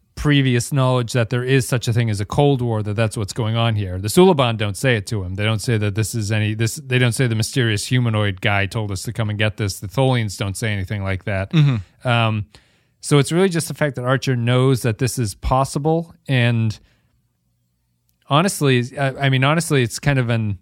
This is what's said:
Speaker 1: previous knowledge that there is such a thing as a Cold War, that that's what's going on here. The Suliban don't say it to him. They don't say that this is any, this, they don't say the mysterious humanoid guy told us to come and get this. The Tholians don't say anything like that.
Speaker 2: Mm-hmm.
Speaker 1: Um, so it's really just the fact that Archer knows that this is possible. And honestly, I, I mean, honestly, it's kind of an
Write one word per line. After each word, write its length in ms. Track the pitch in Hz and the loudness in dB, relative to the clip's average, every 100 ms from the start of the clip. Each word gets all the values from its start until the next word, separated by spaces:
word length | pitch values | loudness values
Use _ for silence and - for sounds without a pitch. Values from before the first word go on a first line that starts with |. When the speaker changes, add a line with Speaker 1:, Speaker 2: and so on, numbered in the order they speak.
| _ - | _ -4
Speaker 1:
previous 560 | 151 143 131 120 - | 2 4 4 0 0
knowledge 400 | 143 131 127 120 | 0 2 2 0
that 160 | 127 113 | -2 0
there 140 | 123 | -2
is 240 | 127 135 120 | 2 0 2
such 180 | 123 117 | -2 0
a 60 | |
thing 160 | 117 117 | 0 0
as 100 | 101 | -2
a 40 | |
Cold 380 | 104 - 147 139 | -4 2 2 2
War, 200 | 120 110 | 0 -2
that 120 | 104 | -4
that's 220 | 107 113 - | -2 -2 -2
what's 160 | 101 | -6
going 200 | - 110 | -4 -2
on 220 | 113 117 107 | 0 0 0
here. 220 | 98 90 | -2 -4
The 80 | 104 | 0
Suliban 480 | 175 185 160 123 113 | 6 6 6 2 0
don't 200 | 104 95 | -4 -2
say 200 | 135 117 | 0 0
it 100 | 101 | 0
to 140 | 107 | -6
him. 120 | 90 95 | -6 -2
They 80 | |
don't 160 | 104 110 | 0 0
say 160 | - 117 | 0 0
that 160 | 104 | 0
this 200 | 101 107 117 | -2 -2 -2
is 160 | 101 | -2
any, 220 | 110 107 | -2 -2
this, 220 | 107 113 - | -2 -4 -4
they 220 | 135 123 | -2 2
don't 140 | 127 | 2
say 140 | 110 131 | 2 0
the 60 | 110 | 0
mysterious 480 | 110 - 117 104 - | -2 0 0 0 0
humanoid 540 | 127 120 107 104 92 | 0 2 0 0 -2
guy 260 | 110 101 98 | 0 0 0
told 240 | 117 104 | -4 -6
us 120 | 95 | -6
to 100 | - | -8
come 160 | 113 107 | -6 -4
and 80 | 104 | 0
get 180 | 107 - | -2 0
this. 220 | 104 - | -4 -4
The 80 | 101 | -8
Tholians 480 | - 135 127 107 - | 0 2 2 -2 -4
don't 180 | 101 95 | -6 -4
say 160 | 113 | -4
anything 320 | 104 92 107 | -4 -4 -6
like 200 | 95 95 | -4 -4
that. 280 | - 98 98 | -4 -4 0
Speaker 2:
Mm-hmm. 560 | 170 147 120 95 _ 127 | 2 2 0 -6 _ 0
Speaker 1:
Um, 380 | 117 113 110 104 - _ _ _ _ | 2 2 0 -6 -12 _ _ _ _
so 180 | - 147 | 0 2
it's 120 | 139 | 2
really 200 | 160 196 | 2 2
just 180 | 170 - | 0 -4
the 60 | |
fact 200 | 139 151 131 | -2 -2 -2
that 80 | |
Archer 300 | 123 131 - 127 | -2 0 0 -2
knows 460 | 117 127 131 131 | 2 2 4 2
that 160 | 127 107 | 0 0
this 180 | 127 - | -2 -2
is 160 | 110 | -4
possible. 800 | - - 131 135 - 147 165 165 - - | -4 0 0 0 -2 0 -2 -4 -16 -2
And 500 | 135 120 117 113 - _ _ _ _ _ _ _ _ _ _ _ _ _ _ _ | 2 2 2 -2 -4 _ _ _ _ _ _ _ _ _ _ _ _ _ _ _
honestly, 680 | 143 190 - 143 127 120 - | 0 0 0 2 2 0 -4
I, 280 | 139 131 139 | -4 0 0
I 20 | |
mean, 140 | 135 | 2
honestly, 380 | 135 160 165 147 | 2 2 0 0
it's 160 | 117 - | 0 -2
kind 200 | - 139 | 0 0
of 100 | 120 | 0
an 280 | 117 110 98 | 0 -2 -6